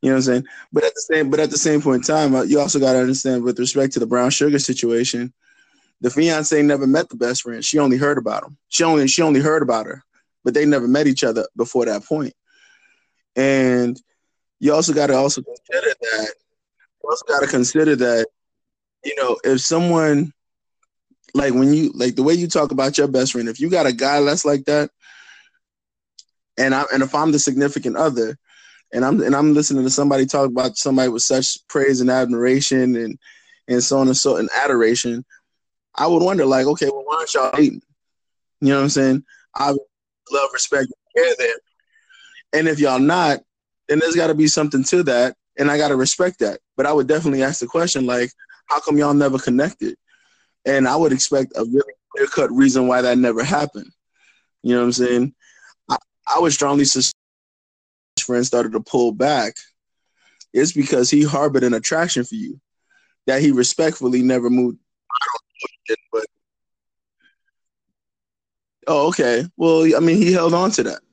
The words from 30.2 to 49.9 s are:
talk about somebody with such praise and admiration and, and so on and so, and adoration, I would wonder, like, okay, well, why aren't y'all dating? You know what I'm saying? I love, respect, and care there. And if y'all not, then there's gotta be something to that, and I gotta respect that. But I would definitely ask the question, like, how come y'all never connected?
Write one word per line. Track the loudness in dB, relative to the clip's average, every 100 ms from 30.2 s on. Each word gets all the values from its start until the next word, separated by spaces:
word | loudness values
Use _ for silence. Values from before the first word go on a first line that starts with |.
| 0
talk | 0 -2
about | -2 -4 -4
somebody | -2 0 0
with | -2
such | -2 0 -2 -6 _
praise | -2 0 2
and | 2
admiration | 0 0 0 2 2 2 0 0 0
and, | -4 -10 _ -20 _ _ -4
and | -2
so | 0 2
on | 2
and | 2
so, | 0 0
and | -2 -2
adoration, | 0 2 2 2 -2 -8 -12 _ _ _ _ _ _ -4
I | 0
would | 2
wonder, | 2 2 2
like, | 2 2
okay, | 0 -2
well, | -4 -4
why | -6
aren't | -2
y'all | -2 0 2
dating? | 2 0 _ _ _ _ _ _ _ _
You | 0
know | 2
what |
I'm | 0
saying? | 0 2 0 -4 -20 _ -6
I | -2
love, | -2 -6 _ _ _ _ -4 -2
respect, | -4 -4 -2 -4 -8 _ 0
and |
care | 0 2
there. | -2 -4 _ _ _ _ _ -20 -20 -20 _
And | 0 0
if | 2
y'all | 2 4
not, | 2 2 2 0 _ _ _ _ _
then | 0
there's | 2 0
gotta | 0 2
be | 2
something | 2 0 -2 0
to | 0
that, | 2 2 0 -2 _ -4
and | -2
I | 0
gotta | 0 0
respect | -2 0 -2 -2
that. | -4 -4 _ -4
But | 0
I |
would | 0 2
definitely | 0 0 0
ask | -2 -2
the | -4
question, | -2 -2 -2 -2
like, | -2 -4 _ -20 -20 _
how | -4
come | 0 0
y'all | 2
never | 2 2 0
connected? | 0 0 0 -4 -10